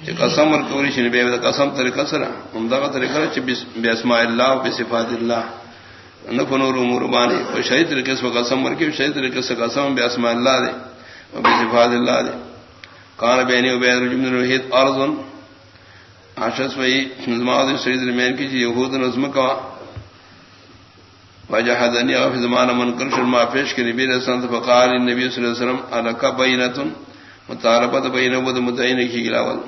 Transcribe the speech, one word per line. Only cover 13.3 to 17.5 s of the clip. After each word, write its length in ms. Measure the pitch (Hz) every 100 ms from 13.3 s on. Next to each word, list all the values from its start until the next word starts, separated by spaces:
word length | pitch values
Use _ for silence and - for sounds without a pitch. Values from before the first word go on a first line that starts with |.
| 127
بیني 260 | 127 123 127
و 60 | 123
بین 240 | 123 123
رجل 140 | 123 127
من 100 | 131
الوحید 280 | 127 123 131 127
ارض، 260 | 123 135 135 139 - - - - - - - - - - - - -
عشس 380 | 107 - 135 131
وی 340 | 127 131 131 - -
زما 380 | 117 123